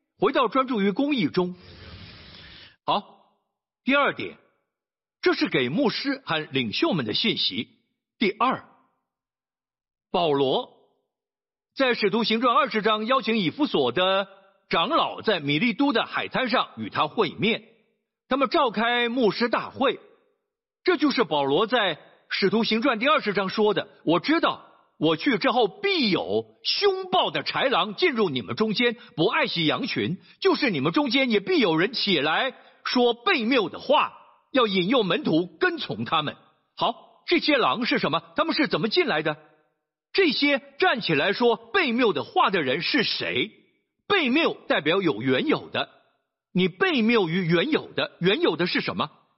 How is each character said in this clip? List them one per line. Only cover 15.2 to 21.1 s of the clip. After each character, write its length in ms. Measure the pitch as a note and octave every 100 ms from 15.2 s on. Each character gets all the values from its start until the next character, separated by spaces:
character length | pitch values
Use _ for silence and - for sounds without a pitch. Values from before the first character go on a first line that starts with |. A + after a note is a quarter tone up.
在 160 | - F3+
米 180 | C#3+ D3
利 160 | A#3+
都 180 | G3+ C#4
的 140 | A3+ D3
海 220 | - F#2+
滩 240 | G#3+ B3+
上 180 | A3+ - -
与 140 | G2+
他 160 | C3 D3+
会 240 | A#3+ E3
面， 320 | - G3+ G#3 - _ _ _ _ _ _
他 80 | C4+
们 100 | C4+
召 220 | E4 C4
开 400 | G3 A#3 A#3+ A#3+
牧 220 | B3 G#3+
师 180 | - A#3
大 220 | - A2+
会。 280 | G3+ B3+ D3+ - _ _ _ _ _ _ _
这 140 | - F4
就 120 |
是 140 | D4